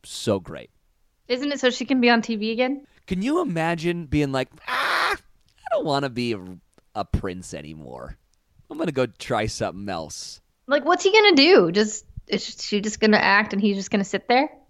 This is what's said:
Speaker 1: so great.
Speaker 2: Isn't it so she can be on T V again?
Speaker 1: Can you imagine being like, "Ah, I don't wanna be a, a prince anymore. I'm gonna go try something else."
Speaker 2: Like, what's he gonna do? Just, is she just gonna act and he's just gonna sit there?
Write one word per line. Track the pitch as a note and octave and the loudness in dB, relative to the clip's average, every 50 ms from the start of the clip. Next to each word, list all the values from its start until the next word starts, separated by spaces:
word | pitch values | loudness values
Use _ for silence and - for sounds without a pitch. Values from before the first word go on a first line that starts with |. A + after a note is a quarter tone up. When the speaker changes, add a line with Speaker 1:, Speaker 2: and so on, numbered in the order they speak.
| _ | _
Speaker 1:
so | - - - - A#2+ G#2 G2 | -14 -14 -6 -2 -2 -2 -2
great. | F2 - E2 C2 A#1+ - _ _ _ _ _ _ _ _ _ _ _ | -2 -8 -14 -16 -16 -18 _ _ _ _ _ _ _ _ _ _ _
Speaker 2:
Isn't | - B3 B3 C#4 C#4+ | -6 -4 -4 -2 -4
it | C#4+ C4+ | -4 0
so | - B3 | 0 0
she | A#3+ - B3 | 0 0 -2
can | - C4+ C4 | 0 2 4
be | A#3+ A#3+ | 6 6
on | A#3+ A3+ | 4 4
T | A3+ - A3+ | 2 -2 -4
V | G#3 G#3 A3 | -4 -4 -4
again? | A3+ A#3 B3+ B3+ C#4+ C#4 C#4+ _ _ _ _ - | -2 0 0 -2 -2 -6 -10 _ _ _ _ -6
Speaker 1:
Can | F#3+ F3+ | -4 -2
you | G3 C4 D4+ F4+ | -2 0 0 0
imagine | F4+ B3+ F3 E3 D#3+ E3+ E3+ E3+ D#3 F3 F3 F3 E3+ | -2 -2 -2 -2 -2 -2 -2 -2 -2 -4 -4 -4 -6
being | C3+ C#3 D3 D3 C#3 | -2 0 0 0 0
like, | C3+ C3 B2+ - - - - - | 0 -2 -4 -4 -8 -18 -10 -6
"Ah, | - B4+ C5+ - - - - - G4 | -4 -4 -2 -2 0 0 0 -2 -2
I | - _ _ _ _ _ _ _ _ _ G#5 | -4 _ _ _ _ _ _ _ _ _ -4
don't | F5 D5 A#4 | -2 -2 0
wanna | E3 C#3 C#3+ C#3 C3+ | 0 0 0 -2 -2
be | A#2+ A#2+ B2 A#2+ | -4 -2 -2 -2
a, | A2+ G2 F2+ F#2 F#2 F2 _ _ _ _ _ _ _ | -2 -4 -6 -14 -16 -16 _ _ _ _ _ _ _
a | G#2+ G2+ | -8 -4
prince | _ - - - G2 F2+ F#2 F2+ - - | _ -2 -2 -2 -4 -6 -8 -10 -12 -12
anymore. | D2+ D2 D2+ D#2+ D#2 D2 B1 B1+ B1 B1 - - _ _ _ _ _ _ _ _ _ _ _ | -12 -12 -14 -14 -14 -14 -14 -14 -14 -14 -14 -16 _ _ _ _ _ _ _ _ _ _ _
I'm | D#4+ D4+ | -8 -6
gonna | E4 F3+ | -6 -4
go | C#3+ C#3 C3 | 0 -2 -2
try | A#2 - _ - - B2+ G#2+ G#2+ | -2 -4 _ -8 -4 -2 -2 -2
something | A2 - - A2+ F#2+ E2 F#2+ G2+ G2+ | -2 -4 -4 -6 -6 -6 -8 -8 -8
else." | F#2 E2 D#2+ D2+ - - - - - - _ _ _ _ _ - | -6 -6 -8 -10 -12 -14 -14 -16 -16 -20 _ _ _ _ _ -2
Speaker 2:
Like, | C4+ D4 C4+ | -2 0 2
what's | D4+ F4+ F4+ | 2 0 2
he | - G4 | 2 4
gonna | G4 A4 G#4+ G#4 F4+ | 6 6 6 8 8
do? | C4+ C#4 E4 F4+ C4+ F3+ E3 | 8 8 8 8 8 6 6
Just, | F3 G#3 A3 G#3+ - - - - - - - - | 2 2 0 0 -2 -10 -16 -16 -18 -18 -8 -6
is | - E3 - - - - - | -6 -4 -4 -6 -12 -10 -6
she | - - G#3 | -4 -2 -2
just | G3 G#3+ G#3+ - | -2 -4 -4 0
gonna | A3 A3 G#3+ | 2 4 4
act | G3+ - - G3 G3+ G#3+ G#3 | 4 4 4 4 4 2 0
and | - G3 | -2 0
he's | G3+ G#3 G3+ | 0 0 0
just | G3 F#3+ - | 0 -4 -2
gonna | - G3+ G3 | -2 -2 -2
sit | - - F#3+ - - | -2 -6 -8 0 2
there? | A#3+ B3+ C#4+ D4+ - - _ _ | 2 2 2 0 -4 -16 _ _